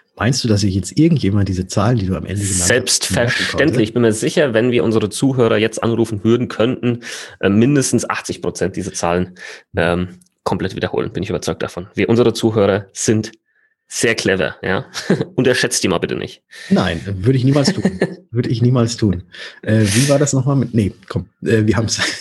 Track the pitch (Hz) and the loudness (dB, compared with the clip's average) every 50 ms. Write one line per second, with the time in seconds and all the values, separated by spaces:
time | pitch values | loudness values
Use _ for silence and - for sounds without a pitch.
0 | _ _ _ - 101 117 135 - - 120 107 104 95 101 90 98 87 - - - | _ _ _ -2 0 0 0 0 0 0 2 2 2 0 0 -2 -4 -2 0 2
1 | 156 170 165 131 - 95 98 104 101 98 92 90 90 92 - 107 98 110 127 117 | 4 4 4 2 2 0 2 2 0 0 0 -4 -4 -4 -2 0 2 2 2 0
2 | 98 92 92 87 - - 92 104 101 95 95 90 87 90 110 127 123 - - - | 0 -2 -4 -4 -4 -6 -6 -4 -2 -2 -2 -2 0 2 2 0 2 0 -2 -2
3 | - - - - 120 120 - - - - - - 139 156 117 127 110 107 - 123 | -2 -2 -2 0 0 0 0 -2 -4 -4 0 0 0 2 2 2 0 0 2 2
4 | 120 113 107 107 - 151 - 190 156 139 110 110 113 127 120 123 - 113 107 113 | 2 2 2 2 -2 -2 0 2 0 2 2 2 2 2 2 2 0 2 2 0
5 | 107 101 - - - 135 135 127 120 110 101 104 107 110 - - - 113 113 110 | 0 0 -2 0 0 0 2 2 2 2 4 2 0 0 -2 -2 -2 -2 2 0
6 | 117 - 110 98 - 110 117 123 127 95 - - 107 123 127 - - 123 120 120 | 0 0 -2 -2 2 2 2 2 0 -4 -2 0 0 0 0 0 -2 -2 -2 -2
7 | - - - - - - - - - 95 98 104 113 135 147 139 127 - - 120 | -6 -12 -14 -14 -14 -16 -12 -2 0 2 4 4 4 4 4 2 2 2 0 0
8 | - - - - - - 95 - - 90 - - 90 92 95 - 92 87 - - | 0 0 -6 -6 -6 -8 -10 -6 -6 -6 -4 -2 -4 -4 -4 -4 -8 -8 -6 -4
9 | - 85 87 90 90 90 - - - - - - _ _ - 90 85 85 87 87 | -2 0 0 0 -2 -4 -8 -18 -18 -18 -18 -20 _ _ -4 0 0 2 2 0
10 | 90 90 - - _ _ _ _ _ - - 90 90 - - - - 92 - - | -2 -6 -8 -18 _ _ _ _ _ -4 -2 -2 -4 -4 -4 -4 -6 -4 -2 -4
11 | - - - - 87 - 90 78 - - 82 - - - - - 92 - _ - | -4 -4 -4 -6 -6 -4 -4 -4 -4 -6 -6 -6 -6 -8 -8 -10 -14 -10 _ -2
12 | 101 - 113 113 123 120 110 - - 113 107 113 101 101 98 101 101 - _ - | 2 2 4 4 4 2 2 2 0 0 2 4 2 4 2 0 -2 -6 _ -4
13 | - - 113 107 107 - - _ _ _ _ _ _ _ _ _ _ _ - - | 0 0 2 0 0 -4 -10 _ _ _ _ _ _ _ _ _ _ _ -6 -2
14 | - - - - - 98 95 95 76 - - - - - 95 107 131 - - - | 0 0 0 0 0 0 0 0 0 -4 -4 -6 -4 -2 -2 -2 -4 -6 -12 -12
15 | - - 196 - - - - - 127 127 123 - - 117 - - - 101 85 - | -2 0 0 0 0 -4 -2 0 2 2 2 2 0 -2 -2 -2 0 0 0 0
16 | - - 62 - - - - - _ _ - - - - 196 196 104 90 87 80 | -2 -2 -4 -6 -6 -8 -12 -16 _ _ -20 -20 -4 0 0 2 2 0 -2 -4
17 | 85 95 101 92 92 120 135 131 117 131 139 147 135 214 - - - 196 - - | -6 -6 -8 -2 0 2 2 2 2 4 4 4 2 2 0 0 -2 -2 0 0
18 | - - - - - _ - 117 123 - 127 110 120 123 131 127 117 110 - - | -4 -4 -4 -12 -16 _ -4 -4 -2 -2 -2 2 2 2 4 2 2 0 0 0
19 | - 104 90 87 - _ - - - - - - - - 110 110 107 101 101 113 | 0 0 0 -2 -6 _ -18 -18 -18 -18 -18 -14 -4 0 2 2 4 4 4 2
20 | 139 143 143 139 147 135 - 135 120 139 143 135 117 110 - 117 104 92 - - | 2 4 4 2 2 2 0 0 0 2 2 0 0 0 0 0 0 0 -2 -6
21 | - - - - 92 - _ _ - 78 110 110 107 107 101 98 110 107 - - | -14 -8 -6 -6 -6 -8 _ _ -2 0 2 2 4 2 2 0 0 -2 -2 -2
22 | - - - - | -4 -4 -6 -8